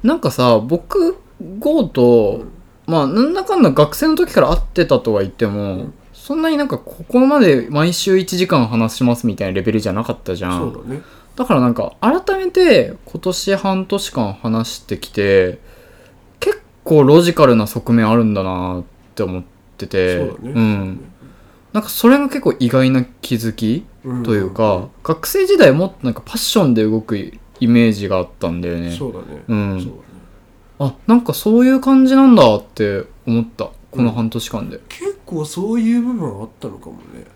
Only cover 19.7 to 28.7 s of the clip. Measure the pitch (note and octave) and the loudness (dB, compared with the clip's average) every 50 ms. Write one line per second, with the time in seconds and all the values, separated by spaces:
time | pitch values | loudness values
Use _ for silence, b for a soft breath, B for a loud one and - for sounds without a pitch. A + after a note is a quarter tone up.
19.7 | _ _ G2+ F#2+ - F#2+ F2+ F2+ F2+ F2 F2 - - - - A#2+ C#3+ A#2 A2+ G#2+ | _ _ -12 -6 -2 0 0 0 0 -2 -4 -6 -8 -10 -12 -6 -2 0 0 0
20.7 | G#2 G2+ G2 F#2 F#2 - - - - b b b b b b b b b b _ | 0 -2 -4 -6 -10 -12 -14 -20 -20 b b b b b b b b b b _
21.7 | - G#3+ G#3 - - - - A#3 C4 C#4+ C#4+ C4 - C#4+ - D#3+ B2+ - B2+ A#2+ | -6 -6 -6 -6 -8 2 4 4 4 4 2 -2 -4 -2 -2 -2 -2 0 -2 0
22.7 | C3+ C3 C3 C3 C3 C3 B2 - - _ - - C3 A2+ A2+ A2+ A2 - A2+ G#2+ | 2 2 2 2 2 0 -2 -4 -10 _ -8 -6 -6 -4 -4 -6 -6 -4 -2 -2
23.7 | A#2 E3 G#3+ - - _ _ C3 B2 B2 A#2+ A2+ A2+ G#2 F#2+ F#2 F#2 G#2+ A2 G#2+ | -2 -4 -6 -12 -20 _ _ -10 -8 -6 -2 -2 0 0 -2 -4 -2 -2 0 0
24.7 | G2 F#2 G2 - _ - - - D#3+ - - - - G4 F#4+ F#4 G4+ E4+ - D3 | 0 -2 -4 -10 _ -16 -6 -6 -6 -6 -6 -4 -2 -2 2 2 4 6 6 6
25.7 | C3+ D3+ F3+ F#3+ - - - B2+ A2 - - - - A3+ - - - D#3+ - C#3 | 6 4 0 -4 -6 -6 -6 -6 -6 -6 -10 -12 -10 -8 -6 -2 0 2 2 2
26.7 | A#2+ A2 A2 G#2+ A2 A2+ G#2+ - A#2 G2+ F#2+ F#2 - - - - _ - B2+ A#2 | 2 2 2 0 0 -2 -4 -4 -6 -6 -6 -10 -14 -20 -20 -20 _ -4 0 2
27.7 | A#2+ A#2+ A#2 A2+ G#2+ G2+ G2+ F#2+ G2 F#2 F2+ - - - G#2+ F2 E2 F2 F2 F2 | 4 4 4 2 0 -2 -4 -4 -2 -4 -4 -6 -8 -8 -6 -6 -4 -4 -6 -6